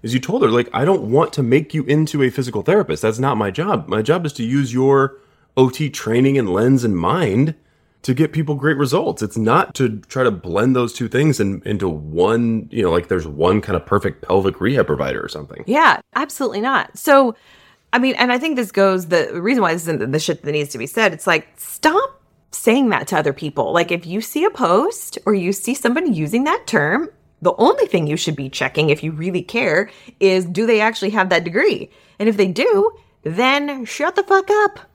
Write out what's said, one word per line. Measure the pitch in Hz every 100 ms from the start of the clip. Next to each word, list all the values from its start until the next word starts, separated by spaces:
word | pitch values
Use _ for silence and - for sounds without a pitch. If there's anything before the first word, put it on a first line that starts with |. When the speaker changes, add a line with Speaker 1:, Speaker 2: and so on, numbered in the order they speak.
Speaker 1:
is | 113 123
you |
told | 131 233
her, | 151
like, | 117 117
"I | -
don't | 147 190 104
want | 131 170
to | -
make | 120 135 156 156
you |
into | 135 147 156 151
a | 127
physical | 127 123 107
therapist. | - 202 180 76
That's | 107 113
not | 135 117
my | 101
job. | 92 185 196 139
My | 101
job | 110 175 160
is |
to | -
use | 113 139 131
your | 123 135 139 135 - _ _ _ -
O | 131
T | - 151
training | - - 117 135 135
and | 107
lens | 92 120 135
and | 120 92
mind | 82 170 143 101 151 156 _ _ _ _
to | - 127
get | 156
people | 156 151 143
great | 143 143
results. | 139 156 160 87
It's | 107 117
not | 110 147 - -
to | 127 107 -
try | 131
to | 127
blend | 92 90 90 120 127
those | 120
two | - 113
things | 120 151 131
in, | 101 98 -
into | 104 92
one, | 78 76 80 92 117 117 110 110
you | 117
know, | 92
like, | 85 87
there's | 92 80
one | 73 85 104
kind | - 90
of | -
perfect | 98 98 -
pelvic | - 95 95 -
rehab | 95 135 -
provider | 71 69 60
or | -
something." | - 73 - -
Speaker 2:
Yeah, | 269 311 - - 240
absolutely | 294 - 262 202
not. | 240 262 - -
So, | - 277 254 220 _ - _ _ _
I | 247
mean, | 262 -
and | 247
I | 247
think | 320 262
this | 208
goes, | - 196 185 170
the | 170 131 175
reason | 185 254
why | 185
this | 170
isn't | 165 151 120
the | 151
shit | 151 151
that | 143
needs | 151 143
to | 120
be | 120
said, | - 220
it's | 156 -
like, | 160 - -
stop | - - 311 359 539 - _ _ _
saying | - - 240 254
that | 170 135
to | 170
other | 151
people. | 135 151 151 113
Like, | 170 170
if | 175 170
you | 185
see | 220 302 381
a |
post | - 202 185 339 466 - - -
or |
you | 202 180
see | 196 -
somebody | 277 233 254 359
using | 175 151 233 285
that | 415 -
term, | 190 147 214 330 _ _ _
the | 175 -
only | 233 539 480
thing | 180 151
you | 151
should | - 147
be | 135
checking, | - 127 - 156
if | 147
you | 156
really | 151 175 185
care, | 180 233 214 156 208 - - _
is | 196 185 175
do | 180 226
they | 220
actually | 214 226 196
have | 214 185
that | 170
degree? | 170 180 381 - - _ _ _
And | 214
if | 208
they | 190
do, | 185 370 403 427 - _ _
then | 151 170 254 277 285 277
shut | 226 - 302 381
the |
fuck | 381 392 392
up | 415 415 - -